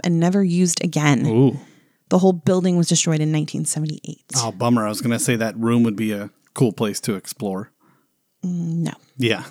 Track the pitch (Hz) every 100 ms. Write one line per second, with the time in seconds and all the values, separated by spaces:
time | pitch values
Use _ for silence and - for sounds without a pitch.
0 | 185 165 170 202 190 175 180 - 180 151
1 | 151 131 - 110 135 135 - _ _ _
2 | - 185 190 180 196 185 180 175 170 165
3 | - 156 151 156 151 - 156 156 151 156
4 | - - - - 117 95 117 120 107 107
5 | 120 113 - 120 113 110 113 120 117 101
6 | 107 101 101 - _ - 127 - 110 95
7 | - 98 - - 101 95 107 _ _ _
8 | _ _ _ _ 180 175 170 165 160 -
9 | _ - 170 110 -